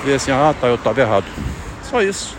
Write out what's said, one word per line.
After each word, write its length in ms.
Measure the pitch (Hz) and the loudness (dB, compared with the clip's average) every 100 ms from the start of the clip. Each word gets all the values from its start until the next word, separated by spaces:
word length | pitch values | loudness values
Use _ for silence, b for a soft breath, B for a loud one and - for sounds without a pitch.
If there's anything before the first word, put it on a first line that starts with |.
vê 100 | 151 | 0
assim: 180 | 135 - | 0 2
"Ah, 240 | 131 156 196 | 2 2 2
tá, 80 | 123 | 2
eu 100 | 117 | 2
tava 240 | 113 110 | 2 2
errado." 240 | 117 101 95 - - - - - | 4 2 0 -6 -8 -8 -10 -14
Só 180 | - 247 | -4 0
isso. 340 | 196 196 - | 0 -2 -8